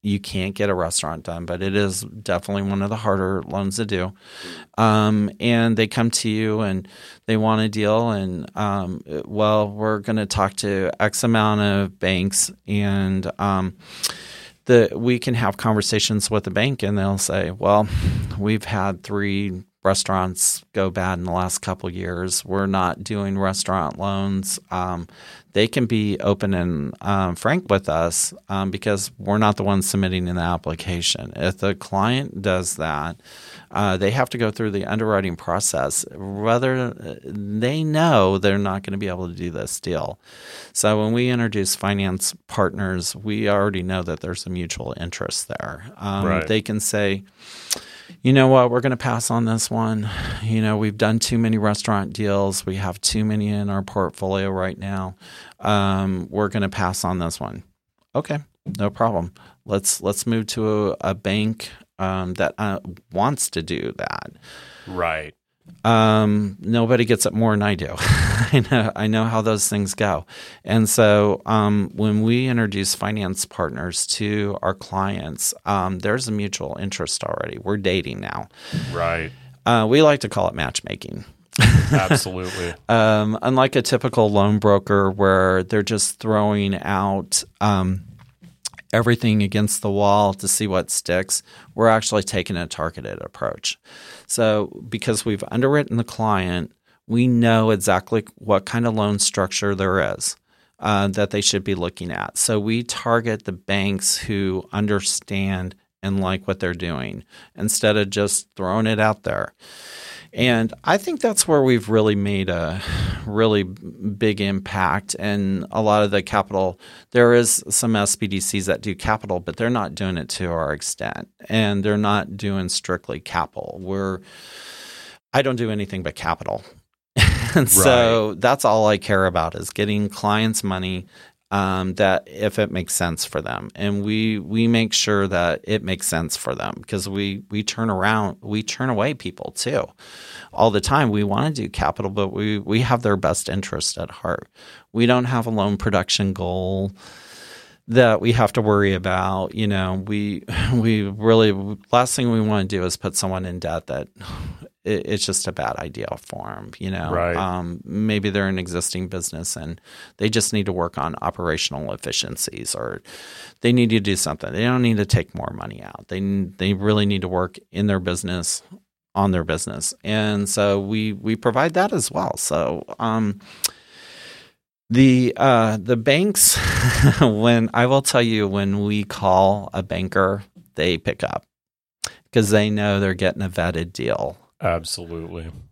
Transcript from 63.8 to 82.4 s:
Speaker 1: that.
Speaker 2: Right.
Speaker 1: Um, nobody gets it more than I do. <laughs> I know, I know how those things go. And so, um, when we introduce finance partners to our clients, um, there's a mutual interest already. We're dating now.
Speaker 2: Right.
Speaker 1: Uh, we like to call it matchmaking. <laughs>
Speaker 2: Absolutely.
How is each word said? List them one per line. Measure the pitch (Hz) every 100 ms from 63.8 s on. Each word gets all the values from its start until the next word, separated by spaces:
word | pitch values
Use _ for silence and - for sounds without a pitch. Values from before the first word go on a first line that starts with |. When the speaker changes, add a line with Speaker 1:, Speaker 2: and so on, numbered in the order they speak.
| 58 -
Speaker 1:
that. | 50 50 50 - - - - - -
Speaker 2:
Right. | 90 85 78 76 _ _ _ - -
Speaker 1:
Um, | 113 113 110 107 107 104 104 98
nobody | 98 117 113 123 113
gets | 110
it | -
more | 98 113
than | 104
I | 104
do. | 95 76
<laughs> | -
I | - - - - 113 143 -
know, | 127 110
I | - 107
know | 110
how | 113 113
those | 107 107 -
things | 104 95
go. | - 104 78 - - - -
And | - 110 110
so, | - 107 104 104 - -
um, | 110 104 104 98
when | - 107 104
we | 110 123 131
introduce | 120 110 101 92
finance | - 98 107 95 95 -
partners | - 82 60 87 87 -
to | - 104 104 101 98
our | 92
clients, | 95 - 98 95 95 73 - - -
um, | - 101 92 92
there's | 101 120 127
a |
mutual | 107 101 - - -
interest | 98 - 82 -
already. | - - - -
We're | - 107
dating | 95 92 69 50
now. | 50 - - - - - -
Speaker 2:
Right. | 85 85 85 80 - - -
Speaker 1:
Uh, | - 117 110
we | 139
like | 151 143
to | 104
call | 104 90
it |
matchmaking. | - 71 - - - - 50 - - _ -
<laughs> | 110 - -
Speaker 2:
Absolutely. | 143 95 135 - 92